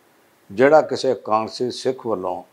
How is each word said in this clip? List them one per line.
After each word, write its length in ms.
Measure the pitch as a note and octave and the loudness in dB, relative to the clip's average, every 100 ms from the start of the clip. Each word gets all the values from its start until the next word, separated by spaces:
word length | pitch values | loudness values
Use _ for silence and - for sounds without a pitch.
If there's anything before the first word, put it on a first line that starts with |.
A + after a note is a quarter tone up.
| _ _ _ _ - | _ _ _ _ -10
ਜਿਹੜਾ 300 | G2 C3+ D3+ | 2 6 6
ਕਿਸੇ 320 | C#3+ B2 C3 | 4 -2 -2
ਕਾਂਗਰਸੀ 580 | A2+ - G#2+ A2 - B2+ | -2 0 -2 -2 -6 -6
ਸਿੱਖ 360 | - B2+ C3 A#2 | -4 -6 -6 -4
ਵੱਲੋਂ, 360 | G2 F#2 F2+ - | -4 -4 -8 -12